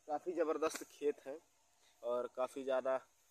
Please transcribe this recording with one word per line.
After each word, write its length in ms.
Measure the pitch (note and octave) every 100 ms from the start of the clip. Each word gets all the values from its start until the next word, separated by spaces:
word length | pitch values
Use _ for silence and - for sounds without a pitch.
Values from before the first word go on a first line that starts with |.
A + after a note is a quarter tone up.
| -
काफ़ी 260 | D3 F3+
ज़बरदस्त 500 | E3+ D#3 D3+ D#3 - D3+
खेत 260 | - D3 C#3+ C3+
हैं 120 | D#3 - _ _ _ - _
और 260 | A#2 B2 B2 -
काफ़ी 280 | B2+ C#3+
ज़्यादा 340 | C3 B2+ B2+ C3 - _ _